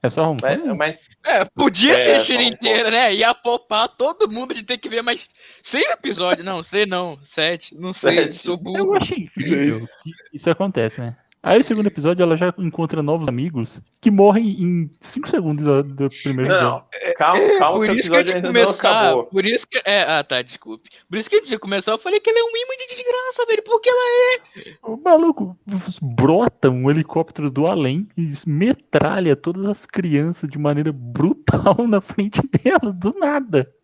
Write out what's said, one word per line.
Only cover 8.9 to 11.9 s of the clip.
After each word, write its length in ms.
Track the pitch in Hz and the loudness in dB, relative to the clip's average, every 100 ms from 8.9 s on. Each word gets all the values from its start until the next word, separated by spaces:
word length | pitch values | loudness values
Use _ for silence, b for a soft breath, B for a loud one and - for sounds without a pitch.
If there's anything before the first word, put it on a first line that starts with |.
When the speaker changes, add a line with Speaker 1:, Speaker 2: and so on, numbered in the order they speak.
| 392 | 0
Speaker 1:
achei 220 | - 330 | -2 -6
incrível 540 | 160 - 143 147 143 113 | -8 -10 -2 0 0 -2
Speaker 4:
Seis. 120 | 117 _ | -10 _
Speaker 1:
que 80 | 160 165 - 147 | -20 -20 -18 -6
isso 120 | - | -2
acontece, 520 | 160 196 185 113 - | 0 -2 0 -2 -4
né? 160 | 120 120 _ _ - | -10 -12 _ _ 2
Aí 120 | 214 | 4
o 40 | |
segundo 220 | 262 214 | 4 0
episódio 380 | 208 | -2